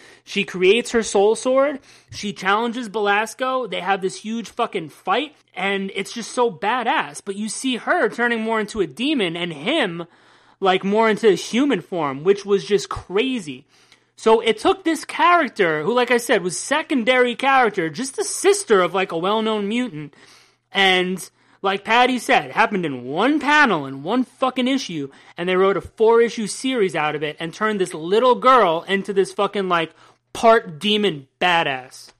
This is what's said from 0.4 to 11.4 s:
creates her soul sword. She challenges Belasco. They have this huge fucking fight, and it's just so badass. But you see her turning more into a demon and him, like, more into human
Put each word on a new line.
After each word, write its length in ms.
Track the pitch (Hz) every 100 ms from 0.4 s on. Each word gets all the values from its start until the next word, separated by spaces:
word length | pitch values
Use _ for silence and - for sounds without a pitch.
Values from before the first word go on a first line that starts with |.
creates 480 | 196 180 185 226 240
her 100 | 233
soul 340 | 214 202 202 220
sword. 440 | 262 262 277 277 _ _ _
She 220 | - 208
challenges 560 | 175 190 208 240 226 226
Belasco. 800 | 214 202 202 226 - 262 262 226
They 140 | 180
have 200 | 180 196
this 160 | 185 -
huge 260 | 208 226 214
fucking 400 | - 220 202 156
fight, 460 | - - 214 294 - _
and 360 | - 190 196 196
it's 180 | 190 196
just 180 | 233 -
so 180 | - 240
badass. 720 | 160 202 247 226 214 147 147
But 140 | - 196
you 140 | 220
see 260 | - 262 240
her 320 | - 240 220
turning 320 | 214 240 233
more 200 | 220 220
into 200 | 208 226
a 60 | 165
demon 500 | 139 269 302 180 170
and 160 | 175
him, 540 | 147 175 320 214 170 165 _ _ _ _ _
like, 260 | 185 185
more 260 | 196 214 226
into 240 | 208 226
human 480 | 175